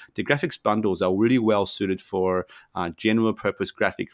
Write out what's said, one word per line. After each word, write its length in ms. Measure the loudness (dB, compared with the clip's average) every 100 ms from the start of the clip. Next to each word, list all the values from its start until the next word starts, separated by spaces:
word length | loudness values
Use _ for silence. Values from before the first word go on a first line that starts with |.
| -10 -6
the 80 |
graphics 360 | -2 0 -2 -2
bundles 400 | 0 0 0 0
are 140 | 0
really 240 | 2 4 4
well 260 | 4 2
suited 360 | 0 -2 -2 -4
for, 480 | -4 -2 0 0 -4 -14 -12
uh, 160 | -6 -6 -2
general 360 | 0 2 2
purpose 400 | 0 -4 -2 -6
graphics 380 | -2 -2 -2 -10